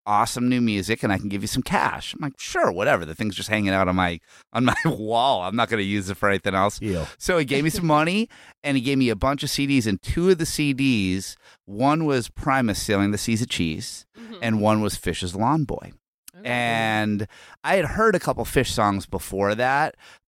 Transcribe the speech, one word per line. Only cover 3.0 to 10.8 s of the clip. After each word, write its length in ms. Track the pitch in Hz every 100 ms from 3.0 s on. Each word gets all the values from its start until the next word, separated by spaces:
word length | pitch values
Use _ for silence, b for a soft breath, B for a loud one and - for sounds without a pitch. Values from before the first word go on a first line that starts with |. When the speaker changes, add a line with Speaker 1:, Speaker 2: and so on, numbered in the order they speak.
| 80
Speaker 1:
The 80 |
thing's 220 | 82 107 -
just 120 | -
hanging 220 | 107 101
out 160 | 95 92
on 80 | 92
my, 220 | 90 87 b b b
on 120 | 113
my 100 | 123 -
<laughs> 40 |
wall. 580 | 160 131 110 117 131 113
I'm 140 | 90 110
not 120 | 113
gonna 120 | 113
use 280 | 98 101 95
it 60 | 98
for 120 | 104
anything 260 | 98 -
else." 260 | 95 101 -
Speaker 2:
Deal. 260 | 107 87 76 -
Speaker 1:
So 220 | - 180
he 60 | 139
gave 160 | 139
me 60 | 156
some 160 | 196 170
money, 420 | 151 160 196 226 B B B
and 120 | 143 135
he 60 |
gave 160 | 120 135
me 100 | 127
a 60 | 104
bunch 260 | 131 143
of 40 | 147
C 160 | - 139
Ds, 200 | 139 110
and 160 | 98
two 260 | - - 180
of 80 | 180
the 60 | 165
C 260 | - 147
Ds, 600 | 131